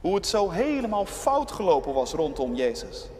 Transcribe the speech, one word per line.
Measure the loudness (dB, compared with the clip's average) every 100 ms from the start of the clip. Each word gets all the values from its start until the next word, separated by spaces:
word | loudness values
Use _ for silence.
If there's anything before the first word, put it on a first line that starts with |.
Hoe | 2
het | 0 2
zo | 2 2
helemaal | 2 0 0 0 -2 -2
fout | -2 2 2 0
gelopen | -2 4 4 4
was | 0 0
rondom | 0 -2 0 -2
Jezus. | 0 0 -2 -10 -12 -14